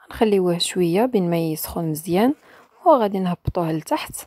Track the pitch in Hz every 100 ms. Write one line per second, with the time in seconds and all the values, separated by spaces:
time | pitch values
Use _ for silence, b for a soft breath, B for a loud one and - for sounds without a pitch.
0 | - - 220 202 180 170 - 190 175 175
1 | 254 226 175 170 165 156 - - 165 156
2 | 165 175 240 302 b b b _ 359 285
3 | 214 196 185 175 - - 165 160 - 311
4 | - -